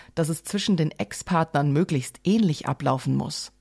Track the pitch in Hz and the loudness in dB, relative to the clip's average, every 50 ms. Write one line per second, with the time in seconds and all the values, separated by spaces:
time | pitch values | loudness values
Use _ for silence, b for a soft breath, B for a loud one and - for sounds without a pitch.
0 | B B B - 165 151 165 - - - - 202 202 - 202 165 160 156 - - | B B B -2 -2 -2 -2 -4 -6 -6 -4 -2 0 2 2 2 2 0 -2 -4
1 | - - - - - - 185 165 160 - - 147 143 147 139 151 185 - 160 135 | -8 -8 -8 -10 -4 0 0 0 2 2 0 0 2 2 4 2 2 2 0 -2
2 | 127 - - - - 175 202 226 220 180 151 - - - 131 - 143 131 131 131 | -2 -4 -8 -4 0 2 2 4 4 2 0 0 -2 -4 -4 -2 0 0 0 0
3 | - 135 131 135 139 135 156 - - - _ _ | 0 0 0 0 0 -2 -6 -8 -10 -12 _ _